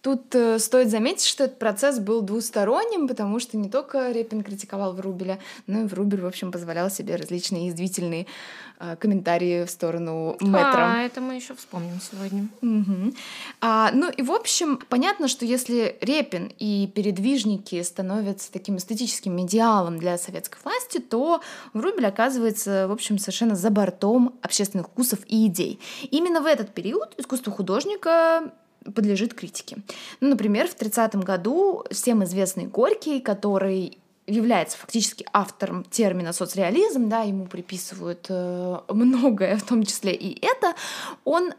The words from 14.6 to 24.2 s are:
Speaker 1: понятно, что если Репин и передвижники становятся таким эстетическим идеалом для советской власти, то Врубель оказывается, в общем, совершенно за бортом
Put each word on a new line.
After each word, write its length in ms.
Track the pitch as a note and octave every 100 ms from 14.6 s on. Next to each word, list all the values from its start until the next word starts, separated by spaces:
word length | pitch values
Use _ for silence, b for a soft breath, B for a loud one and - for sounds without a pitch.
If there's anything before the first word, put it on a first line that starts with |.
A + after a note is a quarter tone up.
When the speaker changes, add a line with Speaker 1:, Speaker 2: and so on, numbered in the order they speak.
| E4 C4+ -
Speaker 1:
понятно, 400 | B3 E4+ G4+ C#4+
что 160 | -
если 520 | A#3 B3 B3 A#3+ A3 -
Репин 500 | G3 D4+ C#4+ F3 G3 -
и 300 | G#3+ G3+ G3
передвижники 880 | G#3+ G#3 F#3 G#3+ C#4 G#3 G3 - F3
становятся 680 | F3 - F#3 G#3 G3+ G3 -
таким 280 | F#3 F#3+ F#3+
эстетическим 640 | - A3 A#3+ - G3 F3
идеалом 580 | F3+ G#3+ A3+ G#3+ E3+ E3
для 180 | F3 F3
советской 400 | - F3 - -
власти, 340 | - A#4+ B4+ E4
то 420 | B3 A3+ D4+ E4 B B B
Врубель 320 | G#3+ D#4 G#4 A3
оказывается, 840 | G3 A#3+ B3+ A3+ G#3+ - F#3+ F#3+
в 20 |
общем, 280 | G#3 - G#3
совершенно 360 | G3 - A#3
за 160 | G3+ G#3
бортом 640 | G#3 F#3+ F3+ G3+ B3